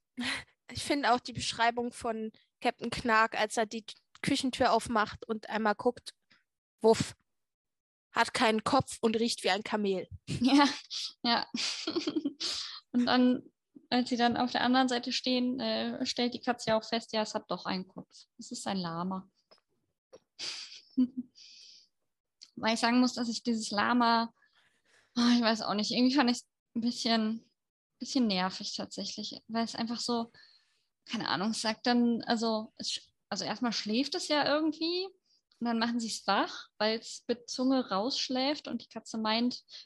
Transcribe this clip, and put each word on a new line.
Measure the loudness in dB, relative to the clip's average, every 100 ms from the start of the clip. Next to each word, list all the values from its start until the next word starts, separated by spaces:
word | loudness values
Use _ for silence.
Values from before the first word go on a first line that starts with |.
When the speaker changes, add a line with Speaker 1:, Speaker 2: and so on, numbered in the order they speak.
| _ -8 -6 -6 -8 _ -14
Speaker 1:
Ich | -8
finde | -2 0 4
auch | 2
die | 0
Beschreibung | -8 -6 0 0 0 -4
von | -4 -6 -4 -6 -10 _ _
Captain | -4 -2 -6
Knark, | -4 2 4 4 2
als | -2 0
er | -2
die | -4
T-, | -10 -16 _ -6
Küchentür | 0 0 0 2 4
aufmacht | 4 2 0 0 -2 -6
und | -6 -4
einmal | 0 2
guckt, | 2 0 -2 -6 -20 _ _ _ _ _ _
wuff, | 6 6 2 -8 _ _ _ _ _ _ _ _ _
hat | 0 0
keinen | 4 4 4
Kopf | 4 2 2 0
und | 0 2
riecht | 0 0
wie | 0
ein | 0
Kamel. | 0 -2 0 -2 -4 -12 -8
Speaker 2:
<laughs> | 0
Ja, | 6 6 6 2 -8 -10 -10 -4
ja. | 0 0 0 -6 -6 -6 -4
<laughs> | -4 -2 -4 -4 -4 -6 -6 -8 -14 -4
Und | 0 2
dann, | 4 4 2 -4 _ _ -20 -4
als | -2 0
sie | 2
dann | 2 2
auf | 0
der | 0
anderen | 2 4 4
Seite | 0 -4
stehen, | -4 0 0 0 -2
äh, | -2 -2 -4 -4 -4
stellt | -2 -2
die | -2
Katze | -4 -2 0
ja | 0
auch |
fest, | 0 -4 -2
ja, | -4
es | -2
hat | -4 -6
doch | -6 -4
einen | -6 -6
Kopf. | -14 -18 -20 -20 -20
Es | -14
ist | -10 -6
ein | -4
Lama. | -4 -4 -6 -6 -10 _ _ _ _ _ _ _ _ -20 _ -12 -12 -10 -14 -18 -6 0
<laughs> | 0 -2 -12 -16 -20 -20 -20 -20 _ _ _ _ _ _ -20 -6
Weil | -2
ich | 2
sagen | 2 4
muss, | 2
dass | 0 -4
ich | -4
dieses | -2 -2 -2
Lama, | 0 2 4 4 4 0 -6 _ _ _ _ _ _ _ 2
oh, | 4
ich | 6
weiß | 4 2
auch | 0
nicht, | -2 0
irgendwie | 2 4
fand | 6 4
ich's | 2 -6 _ _
ein | -4
bisschen, | -4 -2 0 2 0 -4 -10 _ _ _ _ _
bisschen | -4 0 2
nervig | 2 0 -2 -8 -8
tatsächlich, | -8 -8 -8 -8 -10 -12 -6
weil | -4
es | -4
einfach | -4 -6 -4
so, | -2 -2 -4 -12 -20 _ _ _ _ _ -8
keine | -4 -2
Ahnung, | 0 0
es | -2
sagt | -2 -2 2
dann, | 4 4 2
also | 0 0 0 -2 -6 -10
es | -8
sch-, | -8 -10 _ _
also | -6
erstmal | -4 -4 -2
schläft | -2 -2 -2 0
es | -4 0
ja | 0 2
irgendwie | 2 0 -2 -2 -2 -6 -10 _ _ _ _
und | -2
dann | 0
machen | 0 -2
sie | -4
es | -4 0
wach, | 0 0 -6 -14 -4
weil | -2 -2
es | -6 -10 -6
mit | -6 -6
Zunge | -2 2 2 2
rausschläft | 0 0 -2 -2 0 0 -2 -6
und | -8
die | -8
Katze | -14 -10 -4
meint, | 0 2 0 -2 -10 -20